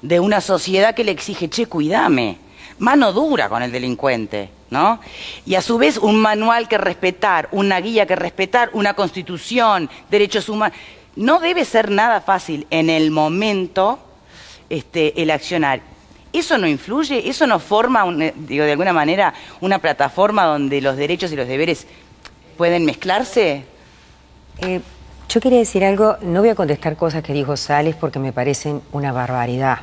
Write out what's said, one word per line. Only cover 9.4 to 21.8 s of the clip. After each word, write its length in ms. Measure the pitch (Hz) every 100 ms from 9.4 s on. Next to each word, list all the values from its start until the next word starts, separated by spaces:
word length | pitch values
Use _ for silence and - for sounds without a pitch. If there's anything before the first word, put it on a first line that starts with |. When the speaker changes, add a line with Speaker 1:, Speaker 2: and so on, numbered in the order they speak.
| - 240 226 196 156 - -
Speaker 1:
derechos 400 | 208 208 220 190
humanos. 260 | 214 214 - - - - -
No 240 | 226 330
debe 240 | 330 339
ser 260 | 247 233 220
nada 300 | 202 226 220
fácil 460 | - 190 - 151 -
en 200 | 165 160
el 200 | 160 156
momento, 880 | 156 156 170 214 202 180 - 196 262 - - - - - - -
este, 540 | 160 - 170 156 -
el 80 | 160
accionar. 500 | 151 - 175 147 131 - - - - -
¿Eso 240 | - 330 339
no 100 | 175
influye? 640 | 143 - 247 311 269 214
¿Eso 160 | 269 294
no 120 | 202
forma, 460 | - 208 233 247
un, 160 | 190 165
eh, 140 | 160 -
digo, 300 | 156 139 151
de 60 |
alguna 200 | 147 185
manera, 400 | 165 147 185 185 - - -
una 160 | 185 196
plataforma 680 | 165 147 143 - 208 214
donde 380 | 175 147 139 143
los 140 | 139 131
derechos 340 | 143 170 180
y 40 | 151
los 120 | 123
deberes 380 | 131 165 160